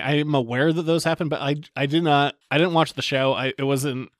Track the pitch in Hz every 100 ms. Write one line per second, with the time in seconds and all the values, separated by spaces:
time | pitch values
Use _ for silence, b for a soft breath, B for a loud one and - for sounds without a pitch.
0 | 127 147 151 143 117 123 156 165 160 165
1 | 165 160 160 147 139 147 - - 139 165
2 | 165 143 143 - - 143 180 165 156 -
3 | - 135 135 127 131 - 135 139 143 127
4 | 123 _